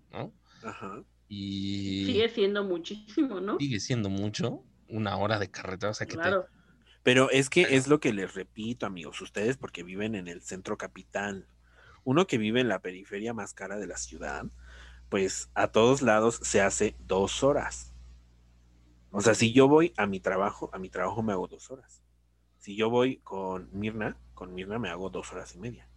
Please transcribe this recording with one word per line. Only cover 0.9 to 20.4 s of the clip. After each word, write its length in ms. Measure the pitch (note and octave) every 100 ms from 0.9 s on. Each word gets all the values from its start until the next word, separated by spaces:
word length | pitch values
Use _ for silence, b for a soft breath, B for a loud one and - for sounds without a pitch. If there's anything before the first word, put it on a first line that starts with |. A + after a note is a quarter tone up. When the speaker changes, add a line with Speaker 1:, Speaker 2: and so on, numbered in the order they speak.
| G#2 - _ _
Speaker 1:
Y 760 | G#2 G2 G2 G2 G2 G2 F#2+ G2
Speaker 3:
Sigue 240 | G3+ A3+
siendo 340 | A3+ G3 G#3
muchísimo, 760 | G3+ F3 E3+ G#3+ - - C#4 G3
¿no? 180 | F#3+ C#4
Speaker 1:
sigue 200 | C#3+ G#2+
siendo 300 | - B2 G2+
mucho, 540 | G2 G#2 G#2 A2+ D4 - _ _
una 300 | A2 G#2+ F#2
hora 220 | G2+ G#2+
de 100 | G2
carretera, 400 | - F#2+ F#2 G2
o 40 | G#2+
sea 100 | A2
que 80 | D#3+
te 40 |
Speaker 3:
Claro. 220 | E3+ F#3+ F#3 b b b b b
Speaker 2:
Pero 260 | - B2+ C3
es 180 | C3 C3+
que 140 | -
Speaker 1:
Pero 120 | D#3+ C3+
Speaker 2:
es 120 | C3
lo 120 | D3+
que 140 | D3
les 200 | G#2 F#2+ F#2+
repito, 500 | F2+ - G#2+ A#2+ G#2+
amigos, 360 | F#2 D#2 -
ustedes 360 | F#2 - G#2+ C3
porque 260 | F#2+ -
viven 320 | E2+ F#2+ G#2+ A2
en 120 | F2
el 140 | E2+
centro 360 | - F#2+ F#2+ G#2
capital, 680 | F#2+ - - - G2+ G2 - _ b b b b
uno 240 | - C#3 F#3+
que 100 | B2+
vive 240 | G#2+ A#2
en 60 | B2+
la 100 | F#2
periferia 520 | F#2 F#2 F#2+ G2+ A2
más 200 | A#2 G2
cara 240 | - F#2+ G2+
de 100 | F#2
la 100 | F2
ciudad, 480 | - D#2+ D#2+ C#2+ - - b b b b -
pues 400 | G#2 F#2+ - - -
a 120 | G2+
todos 300 | A2 A#2 C3+
lados 380 | A#2+ G#2+ A2+ -
se 180 | - G#2+
hace 340 | G2 - G#2+ -
dos 440 | - F#2+ G2 -
horas. 500 | C3+ C#3+ A#2 - - - - - _ _ _ _ _ _ _ _ _
O 100 | G2+
sea, 120 | G#2+ G#2+
si 160 | A2+
yo 140 | A#2+ C3+
voy 260 | D#3 E3+ -
a 80 | G2+
mi 120 | F#2+
trabajo, 500 | - F#2+